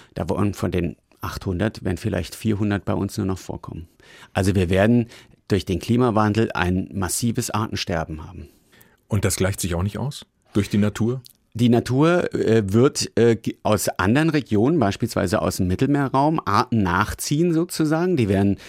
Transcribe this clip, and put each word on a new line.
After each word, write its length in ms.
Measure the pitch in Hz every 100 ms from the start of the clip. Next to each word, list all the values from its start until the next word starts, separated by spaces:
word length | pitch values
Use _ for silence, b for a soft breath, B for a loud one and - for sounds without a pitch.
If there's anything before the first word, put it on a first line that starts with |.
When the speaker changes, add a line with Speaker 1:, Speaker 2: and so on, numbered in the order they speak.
| B
Speaker 1:
da 160 | - 85
wollen 240 | - 101
von 180 | 98 98
den 260 | 87 85 - _ -
achthundert, 600 | 95 - 101 87 107 -
werden 120 | 95 87
vielleicht 400 | 110 92 87 -
vierhundert 480 | 110 104 104 101
bei 100 | -
uns 220 | 95 98 -
nur 100 | 98
noch 140 | 95
vorkommen. 480 | - - - - 82 _ B B B
Also 200 | - 95
wir 160 | 98 87
werden 380 | 92 107 120 117 B B B -
durch 160 | 101
den 160 | - 87
Klimawandel 720 | - 120 127 104 107 104 113
ein 380 | - 90 92 -
massives 560 | 98 87 - 120 110 -
Artensterben 720 | 107 113 98 - 85 80 78
haben. 240 | 82 87 80 b b b b b -
Speaker 2:
Und 160 | 101
das 100 | 95
gleicht 260 | - 92 98
sich 140 | 87
auch 80 | 85
nicht 160 | 101 104
aus 280 | 131 - - _ _
durch 180 | 107 104
die 80 | 104
Natur? 420 | 104 - 110 127 - _ _
Speaker 1:
Die 160 | 110 120
Natur, 640 | 120 117 127 160 175 -
äh, 380 | 110 107 113 95
wird, 380 | 110 143 - - -
äh, 160 | 117
ge-, 220 | 113 - -
aus 240 | 98 104 -
anderen 420 | - 92 131 160
Regionen, 480 | 151 120 104 123 170
beispielsweise 640 | 101 - 113 - 92 80
aus 140 | 85 -
dem 100 | 90
Mittelmeerraum, 760 | 90 135 143 135 135 147 160
Arten 380 | - 101 - 117
nachziehen 680 | 92 90 107 - - 147 175
sozusagen. 640 | 160 175 - 156 156 180 165
Die 120 | 104
werden 300 | 98 101 95